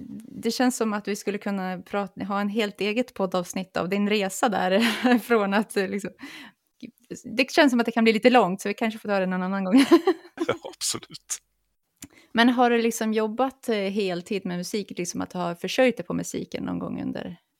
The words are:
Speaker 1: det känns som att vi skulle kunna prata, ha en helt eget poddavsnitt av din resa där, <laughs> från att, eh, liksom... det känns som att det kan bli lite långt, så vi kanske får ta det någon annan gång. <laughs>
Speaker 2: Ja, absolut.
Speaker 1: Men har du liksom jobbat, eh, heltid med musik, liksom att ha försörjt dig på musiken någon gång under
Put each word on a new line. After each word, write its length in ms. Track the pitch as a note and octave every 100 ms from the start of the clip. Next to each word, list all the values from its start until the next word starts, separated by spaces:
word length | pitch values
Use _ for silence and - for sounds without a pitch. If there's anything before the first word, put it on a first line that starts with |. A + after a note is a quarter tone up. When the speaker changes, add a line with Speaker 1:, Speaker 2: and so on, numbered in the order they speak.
| - G#3 - G3
Speaker 1:
det 80 | A#3
känns 260 | A3+ B3+ -
som 160 | A3
att 140 | G#3 G3+
vi 80 | G3+
skulle 220 | - G3+
kunna 440 | G#3 G3 F#3 F#3
prata, 420 | - G3+ G3 -
ha 180 | G3 G3+
en 80 | G3+
helt 320 | G#3+ G#3 -
eget 320 | G3+ A3 B3
poddavsnitt 640 | - F#3+ F3+ F3 G3 F3+ -
av 120 | F3
din 200 | G3+ G3+
resa 400 | G#3+ F#3+ - -
där, 720 | F#3 F#3 F#3+ A#3 G#3+ B3 B3
<laughs> 0 |
från 340 | - A#3 G3
att, 240 | G3+ G#3 G3+
eh, 100 | F#3+
liksom... 240 | G3+ F#3+ - C#4 - C4+ _ _ _ - - - - - A3
det 140 | C#4
känns 200 | - C#4+
som 80 | A#3+
att 60 | A3+
det 60 |
kan 120 | A#3
bli 100 | A3+
lite 160 | G#3+ B3
långt, 320 | B3 F3+ F#3+
så 60 | G3+
vi 60 |
kanske 260 | G#3 A3+ A3
får 100 | G#3
ta 100 | G3
det 60 | F#3
någon 180 | F#3
annan 200 | F#3 G3
gång. 220 | F#3 B3+ C#4
<laughs> 580 | E4+ F#4 E4 - - -
Speaker 2:
Ja, 80 | -
absolut. 760 | - - - - - - - - _ _ _ _ _ _ - _ _
Speaker 1:
Men 180 | A3+ A#3+
har 200 | B3 A#3+
du 120 | A#3
liksom 320 | A3+ - A3
jobbat, 560 | A3 A3 A#3 C4 - -
eh, 60 | G#3
heltid 720 | G3 G3+ F#3+ F3 - G3 F#3+
med 120 | F3
musik, 340 | F3 G#3+ F#3+ G#3
liksom 240 | F3 -
att 120 | F#3
ha 220 | F3+ F3 F3
försörjt 420 | F#3+ - B3+ A#3+
dig 80 | E3+
på 80 |
musiken 500 | E3+ F3 F3+ - -
någon 160 | - F3
gång 220 | E3+ -
under 360 | - - - E3+ _ _